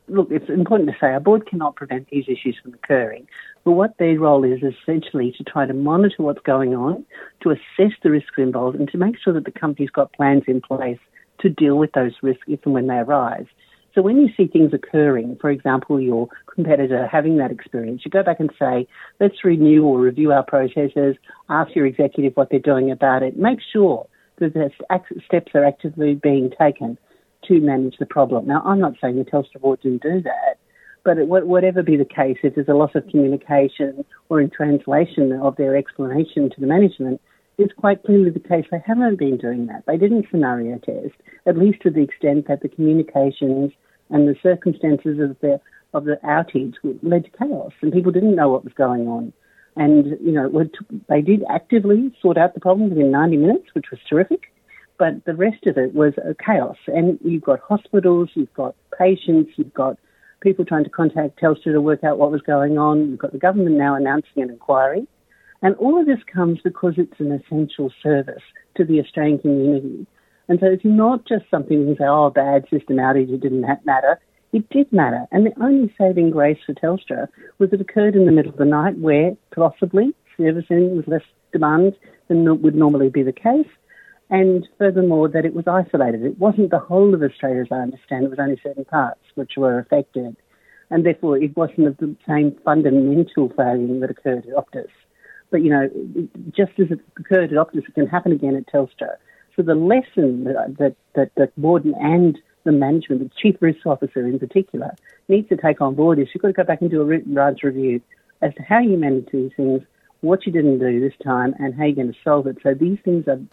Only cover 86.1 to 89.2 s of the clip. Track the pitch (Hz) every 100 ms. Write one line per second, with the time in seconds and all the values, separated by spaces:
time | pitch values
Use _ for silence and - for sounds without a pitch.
86.1 | 113 127 - 208 214 190 165 - 185 202
87.1 | 180 143 - 135 127 120 127 127 135 _
88.1 | 131 135 131 139 131 147 139 135 156 127
89.1 | -